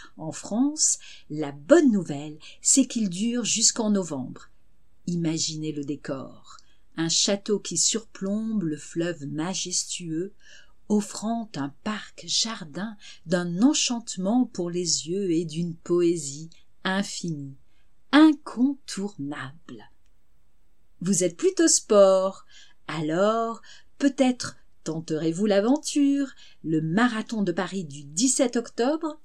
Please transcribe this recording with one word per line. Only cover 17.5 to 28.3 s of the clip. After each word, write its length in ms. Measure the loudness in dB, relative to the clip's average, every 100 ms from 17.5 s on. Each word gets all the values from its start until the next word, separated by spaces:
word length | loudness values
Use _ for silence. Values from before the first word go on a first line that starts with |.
| -14 -20 -20 -20 -20 4
incontournable. 1800 | 8 8 6 -2 0 0 0 -8 -6 -6 -6 -8 -8 -10 -14 -18 -18 -18 -20 -20 -20 -20 -20 -20 -20 -20 -20 -20 -6
Vous 240 | 0 2 0
êtes 100 | 2
plutôt 320 | 0 4 4
sport, 800 | 4 6 8 8 8 2 -4 -16 -20 -20 -16 -8
alors 720 | -4 -2 2 2 2 -2 -6 -14 -20 -16 0
peut-être 580 | 2 4 2 2 -6 -12 -20 -12 -8
tenterez-vous 600 | -6 -4 -2 0 0 2
l'aventure, 880 | 4 4 2 0 2 2 2 -2 -8 -20 -10
le 160 | -2 0
marathon 640 | 2 2 2 0 -4 -2
de 100 | -2
Paris 320 | -2 -4 -4
du 200 | -8 -12
dix-sept 520 | -8 0 2